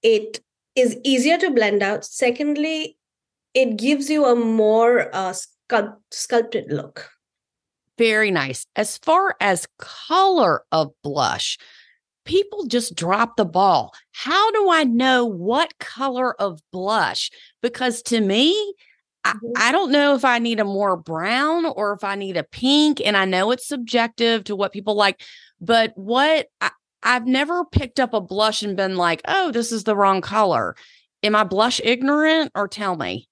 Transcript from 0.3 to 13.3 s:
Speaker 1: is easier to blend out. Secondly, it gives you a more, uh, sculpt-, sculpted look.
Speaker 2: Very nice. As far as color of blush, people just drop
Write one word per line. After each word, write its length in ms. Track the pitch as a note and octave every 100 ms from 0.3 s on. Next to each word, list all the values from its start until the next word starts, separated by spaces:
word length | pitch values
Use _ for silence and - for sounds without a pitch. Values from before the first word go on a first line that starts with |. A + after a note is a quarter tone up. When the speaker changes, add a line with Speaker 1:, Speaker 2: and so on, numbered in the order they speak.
| - _ _ _ -
Speaker 1:
is 200 | B3+ -
easier 360 | A#3+ C4 C4+ E4+
to 120 | F#4
blend 320 | B3+ G#3+ G3+
out. 220 | G3 G#3
Secondly, 920 | - - B3 A#3+ D4 D4 D4+ D#4+ D#4 _ _ _ _ _ _
it 220 | B3+ B3+ G#3
gives 320 | A#3+ D4 C#4
you 160 | D4+ C#4
a 100 | A#3+
more, 760 | A3+ A3 G#3+ A3 A#3 A#3+ -
uh, 180 | F#3 F#3+
sculpt-, 640 | F3+ - _ _ A#3 G#3 - _
sculpted 580 | - - A#3+ A3+ G#3 -
look. 400 | C#3+ - - - _ _ _ _ _ _ _ _ _
Speaker 2:
Very 340 | A#3 G#3+ G#3+
nice. 340 | F3 C3+ B2 - -
As 200 | G#3+ -
far 360 | - E4 F#4+ -
as 260 | G3+ F3+ - _
color 840 | - - - E4 G4 F4+ G#3 C#3+ -
of 220 | D#3 C#3+ _
blush, 560 | D3 C#3+ A#2+ - - - - - _ _ _ _
people 420 | - F4+ G4+ G#4 D4+
just 280 | A#3+ A#3
drop 420 | E3+ E3 G3 A3+